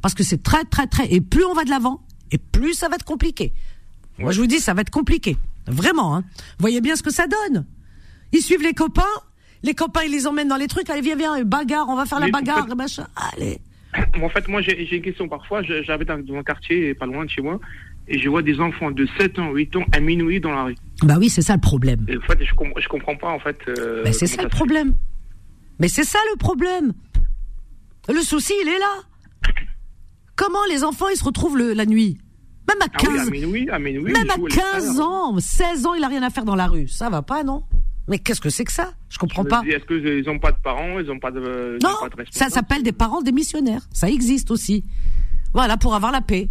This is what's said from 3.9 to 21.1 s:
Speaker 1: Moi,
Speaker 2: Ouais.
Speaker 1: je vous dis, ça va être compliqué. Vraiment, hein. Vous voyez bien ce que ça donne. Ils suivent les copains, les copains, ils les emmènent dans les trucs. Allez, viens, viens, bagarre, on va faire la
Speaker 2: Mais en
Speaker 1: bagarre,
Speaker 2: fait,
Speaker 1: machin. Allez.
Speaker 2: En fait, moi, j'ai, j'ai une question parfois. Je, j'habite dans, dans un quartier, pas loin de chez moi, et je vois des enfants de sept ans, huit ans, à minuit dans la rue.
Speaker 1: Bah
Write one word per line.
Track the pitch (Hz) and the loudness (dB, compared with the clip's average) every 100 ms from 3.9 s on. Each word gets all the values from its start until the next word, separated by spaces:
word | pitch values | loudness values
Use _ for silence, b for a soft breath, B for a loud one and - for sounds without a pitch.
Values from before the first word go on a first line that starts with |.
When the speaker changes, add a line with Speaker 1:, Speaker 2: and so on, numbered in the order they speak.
| b - - | b -20 -6
Speaker 1:
Moi, | - | -2
Speaker 2:
Ouais. | |
Speaker 1:
je | 190 | 0
vous | 240 | 2
dis, | 311 | 2
ça | - | 2
va | 180 | 0
être | 208 | 0
compliqué. | - 277 339 - 143 - - - | 0 2 2 2 -2 -4 -6 -4
Vraiment, | 131 226 330 185 151 | 0 2 2 0 -2
hein. | 185 B B B | -4 B B B
Vous | |
voyez | 196 240 | 0 2
bien | 240 311 | 0 0
ce | |
que | - | -2
ça | 294 339 | 0 0
donne. | 415 415 233 - - b b b b b | 0 0 -2 -2 -12 b b b b b
Ils | 320 | 2
suivent | - 349 | 4 2
les | 311 | 2
copains, | - 320 - 381 427 - b b b | 0 0 2 0 -2 -10 b b b
les | 254 | -4
copains, | - 320 320 320 | -2 -2 0 -2
ils | |
les | 285 269 | -2 -2
emmènent | 294 294 | 0 0
dans | 269 | 0
les | 277 | -2
trucs. | 349 330 | -4 -4
Allez, | 294 | -2
viens, | 269 302 | -2 -2
viens, | 311 294 226 | -2 0 0
bagarre, | 269 285 302 269 | 0 0 -2 -2
on | 262 | -2
va | 269 | -2
faire | 277 | 0
la | 285 | 0
Speaker 2:
Mais | 277 | 0
en | |
Speaker 1:
bagarre, | 254 302 262 | 0 0 -2
Speaker 2:
fait, | 247 | -4
Speaker 1:
machin. | 262 - - - | -6 -8 -14 -8
Allez. | - - - - - b b - - - | -8 -6 -6 -8 -14 b b 0 4 4
Speaker 2:
En | 160 | 2
fait, | 202 190 | -2 -2
moi, | 202 | -2
j'ai, | 180 185 165 | 0 -2 -2
j'ai | 175 | -4
une | |
question | 175 180 175 | -4 -6 -6
parfois. | 143 - 208 | -8 -6 -6
Je, | 185 160 | -2 -4
j'habite | 147 151 156 | -4 -4 -4
dans, | 151 | -6
dans | 135 139 | -6 -8
un | |
quartier, | 139 143 - 170 156 | -6 -8 -2 0 0
pas | 135 127 | -2 -6
loin | 135 156 | -6 -6
de | |
chez | - | -6
moi, | 139 190 B B B B - | -4 -6 B B B B -6
et | 143 | -4
je | 139 | 0
vois | 156 | 0
des | 151 143 | 0 0
enfants | 170 - 156 | 0 -2 -6
de | 135 135 - | -2 -2 2
sept | 196 190 | 0 0
ans, | 170 | -4
huit | 139 151 185 | -2 -2 -2
ans, | 180 | 2
à | 143 | 4
minuit | 151 170 165 185 | 4 2 2 0
dans | 165 | -2
la | 139 127 | -2 -4
rue. | 123 - - | -6 -14 2
Speaker 1:
Bah | 151 | 4